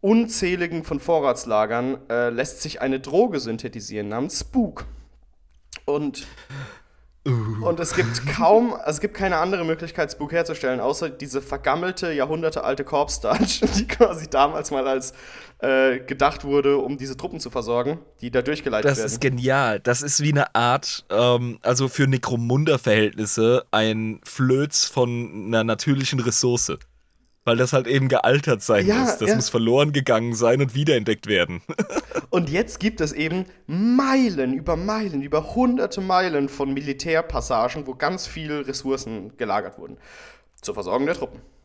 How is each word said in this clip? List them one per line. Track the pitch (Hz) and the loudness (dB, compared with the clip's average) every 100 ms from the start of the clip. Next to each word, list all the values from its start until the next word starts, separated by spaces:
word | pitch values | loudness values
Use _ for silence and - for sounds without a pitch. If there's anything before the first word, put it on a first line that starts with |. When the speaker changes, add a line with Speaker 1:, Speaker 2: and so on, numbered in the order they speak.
Speaker 1:
unzähligen | 196 226 226 - 180 180 175 170 | 4 4 4 2 2 0 -2 -4
von | 156 147 | -4 -6
Vorratslagern, | - 165 139 120 - 107 107 117 127 135 - | 0 2 2 0 0 2 2 0 -2 -6 -4
äh, | 117 120 | 0 0
lässt | 117 123 - | 0 -4 -4
sich | 156 - | -8 -4
eine | 135 131 | -4 -4
Droge | 131 160 240 165 | -2 2 2 0
synthetisieren | 113 113 127 113 101 104 104 | -4 -6 -8 -10 -10 -8 -4
namens | 107 143 - | -4 -2 -4
Spook. | - 262 214 - - - - _ _ _ _ _ _ - | -2 -2 -2 -4 -14 -16 -20 _ _ _ _ _ _ -12
Und, | - 147 151 131 - - - 139 135 - _ _ _ _ | -4 -2 -2 -6 -14 -20 -16 -14 -14 -16 _ _ _ _
Speaker 2:
Uh. | 143 120 110 110 | -2 -2 -2 -4
Speaker 1:
und | 113 170 | -2 0
es | 170 | 0
gibt | - 220 - 139 | 0 0 -2 -4
kaum, | 147 165 208 240 190 | 2 6 6 4 -2
es | - 151 | -4 -2
gibt | 208 | -4
keine | - 196 170 | -2 -2 0
andere | 175 190 | 0 0
Möglichkeit, | 165 160 165 - 147 | -2 -4 -6 -4 -6
Spook | - 147 | -4 -4
herzustellen, | 165 165 165 135 127 | -2 -2 -2 -2 0
außer | 113 131 170 | 0 -2 -4
diese | - 139 131 | -8 -6 -6
vergammelte, | 135 143 - 147 175 185 180 | -6 -4 -2 0 -2 -4 -4
jahrhundertealte | 151 151 156 160 156 - 135 | -2 -2 0 -2 -2 -4 -4
Corpse | 139 147 143 - | 0 0 0 0
Starch, | 110 - - - | 0 2 2 2
<laughs> | 214 - | 0 0
die | 226 | -2
quasi | - 220 175 156 | 2 2 2 -4
damals | 131 143 156 147 | 2 2 2 -4
mal | 143 131 | -2 0
als, | 131 127 - - - - _ | -2 -4 -10 -20 -20 -20 _
äh, | 131 131 131 127 | 2 4 4 2
gedacht | 127 139 143 - | -4 0 0 0
wurde, | 143 143 139 139 | 0 2 4 2
um | 123 143 | 0 -6
diese | 135 131 | -8 -8
Truppen | 135 160 | -8 -8
zu | 139 | -6
versorgen, | 123 113 120 123 165 - _ | -6 -2 -2 -2 -4 -10 _
die | 120 | -4
da | 123 | -2
durchgeleitet | 123 151 - 110 143 | 0 -2 -2 2 2
Speaker 2:
Das | 135 | 2
Speaker 1:
werden. | 110 | 0
Speaker 2:
ist | 113 | 0
genial. | 135 127 127 135 127 104 | 0 0 2 2 2 0
Das | - 120 | 0 0
ist | 143 - | 0 0
wie | 147 | 2
eine | 143 - - | 2 2 2
Art, | 120 123 - - - | 2 2 0 -10 -4
ähm, | 101 123 123 120 120 | 2 4 4 0 -4
also | - 127 135 | 0 2 0
für | - 135 | 2 2
Necromunda-Verhältnisse, | 131 - 123 117 131 156 139 - 107 107 - 107 - 113 123 - | 2 0 -2 0 2 2 2 4 4 4 0 -4 2 4 4 2
ein | 107 110 110 110 110 | 2 2 0 -4 -8
Flöz | - - 131 131 147 - - | -12 0 2 2 2 -2 -2
von | - 123 120 117 90 101 | 0 0 0 -6 -8 0
einer | 113 | 0
natürlichen | 113 - - 135 131 135 | 2 0 0 0 0 -2
Ressource. | 120 - 127 120 - - - _ _ _ _ _ | 0 2 2 0 -2 -6 -10 _ _ _ _ _
Weil | - 117 | 0 2
das | 127 | 4
halt | 135 117 | 2 2
eben | 139 135 | 2 2
gealtert | 127 - 135 143 120 | 2 4 2 2 -2
sein | - 107 185 | 4 4 4
Speaker 1:
Ja, | 220 | 2
Speaker 2:
muss. | - - | 2 0
Das | 107 | 2
Speaker 1:
ja. | |
Speaker 2:
muss | 220 - | 2 2
verloren | 120 113 127 147 | 0 4 4 4
gegangen | 143 135 113 117 | 2 2 2 2
sein | 113 117 127 | 2 2 4
und | 139 | 2
wiederentdeckt | 120 147 135 107 110 - | 0 2 2 2 -2 2
werden. | 101 85 87 - - 196 196 | 2 2 -2 -8 -6 -4 -4
<laughs> | - - - | -4 -8 -2
Speaker 1:
Und | 180 165 | -2 0
jetzt | 160 165 - | -2 -2 -2
gibt | 196 220 | -2 -2
es | 151 | -4
eben | 143 156 175 185 - - | -2 -4 -2 -6 -12 -8
Meilen | 160 220 247 269 269 254 170 131 | -2 2 4 4 4 2 2 -2
über | 135 139 160 | -2 -2 -2
Meilen, | 185 214 214 147 | -2 -2 -2 -4
über | 139 151 151 | -2 -2 -2
hunderte | - 254 254 190 - | 0 2 2 -2 -4
Meilen | 190 185 185 151 139 | 0 2 2 0 -2
von | - 139 | -2 -4
Militärpassagen, | 135 143 139 170 160 165 127 - 117 127 160 139 | -4 -6 -6 0 0 0 -4 -2 0 0 -2 -10
wo | |
ganz | 127 - 185 - | -4 -4 -4 -8
viel | 160 156 147 | -10 -6 -6
Ressourcen | 131 131 135 135 127 110 95 - | -6 -6 -4 -4 -4 -10 -10 -8
gelagert | 110 101 92 - | -2 -2 -4 -12
wurden. | 85 - - - - - _ _ | -18 -18 -20 -20 -20 -20 _ _
Zur | - | -8
Versorgung | 107 90 107 | -6 -2 -2
der | 143 175 | 0 -2
Truppen. | 127 - - _ | -6 -12 -20 _